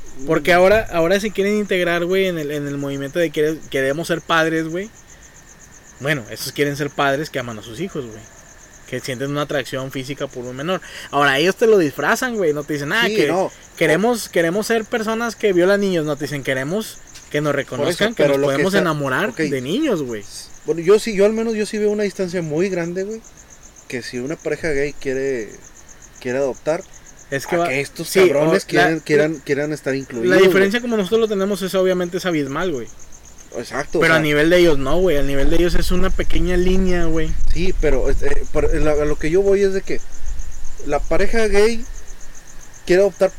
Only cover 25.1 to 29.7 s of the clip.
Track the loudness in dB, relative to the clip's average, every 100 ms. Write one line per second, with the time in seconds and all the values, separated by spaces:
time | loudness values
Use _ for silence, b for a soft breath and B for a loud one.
25.1 | -4 -4 -4 -8 -14 -20 -20 -20 -20 -20
26.1 | -12 -6 -2 -2 -4 -4 -6 -8 -20 -20
27.1 | -20 -8 -8 -4 -2 -2 -4 -6 -10 -2
28.1 | 2 4 4 2 0 0 0 0 -2 0
29.1 | 2 2 -2 -4 -4 -4